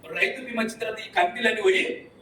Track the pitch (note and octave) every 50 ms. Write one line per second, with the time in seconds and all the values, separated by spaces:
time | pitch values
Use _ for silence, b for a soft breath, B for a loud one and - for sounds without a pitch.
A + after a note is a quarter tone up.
0 | - - - - - - - C4 - A#3 A#3 A3 A3 - - - - - - -
1 | - - - F3+ F3 - - A#3 A#3 A#3+ A3+ G#3+ G3 F#3+ F#3 - - - - -
2 | - - - -